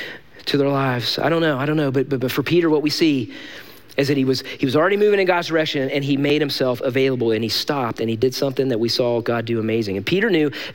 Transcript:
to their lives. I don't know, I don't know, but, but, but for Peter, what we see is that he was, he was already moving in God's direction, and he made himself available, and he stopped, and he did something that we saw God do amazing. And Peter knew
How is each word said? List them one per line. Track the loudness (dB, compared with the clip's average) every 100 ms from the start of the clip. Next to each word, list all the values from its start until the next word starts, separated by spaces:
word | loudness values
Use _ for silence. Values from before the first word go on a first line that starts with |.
| -10 -14 -20 -16 -2
to | 0
their | 2
lives. | 2 0 -2 -2 -2
I | 0
don't | 2
know, | 2 0
I | 0
don't | 0
know, | 2
but, | 0 0
but, | -2
but | -2
for | -2
Peter, | 0 2 4
what | 2
we | 2
see | 2 2 2 -2 -10 -16 -18 -20 -20 -8 -2
is | 0
that | 2
he |
was, | 2 0 -4 -4
he | 0
was | 2
already | 2 4
moving | 4 4
in | 2
God's | 0 0
direction, | 0 0 -2 -2
and | -2 0
he | 0
made | 2 2
himself | 0 -2 -2 -2
available, | -2 0 0 2 0
and | 0
he | -2
stopped, | -4 -4 -2 -4 -4
and | -4
he | 0
did | 0 0
something | -2 0 0
that | 0
we | 0
saw | 0 0 0
God | 0 -2
do | -2 -2
amazing. | 0 -2 -2 -4
And | -2
Peter | 0 2
knew | 2 0 -2 -4